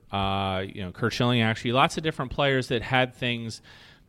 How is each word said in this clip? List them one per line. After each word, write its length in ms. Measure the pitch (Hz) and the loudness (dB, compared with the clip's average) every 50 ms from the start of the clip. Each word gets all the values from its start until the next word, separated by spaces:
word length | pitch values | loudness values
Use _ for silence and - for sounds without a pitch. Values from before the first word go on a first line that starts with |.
| - - | -14 -6
uh, 520 | - 101 98 98 98 98 98 95 95 92 98 98 | -2 -2 0 0 0 0 0 0 -2 -2 -4 -6
you 120 | - 104 | -8 -8
know, 100 | 95 90 | -10 -8
Curt 220 | - - 123 110 - | -4 -2 -2 0 2
Schilling, 260 | - 127 120 123 120 | 2 2 4 4 4
actually, 320 | 113 110 110 - - 120 | 4 2 2 0 -2 0
lots 240 | 117 131 147 170 - | 4 4 4 2 2
of 60 | 185 | -2
different 280 | 160 160 151 - 135 120 | -4 -4 -4 -4 -6 -6
players 360 | - - 143 139 135 131 127 - | -2 0 0 2 2 0 0 0
that 140 | 135 113 | -2 -2
had 320 | - - 131 127 127 123 127 | 0 2 2 2 2 2 -2
things. 480 | - 135 123 120 117 117 113 107 - - - - - - - - - - | -4 -4 -2 -2 -2 -6 -8 -10 -12 -16 -20 -20 -20 -20 -20 -20 -20 -20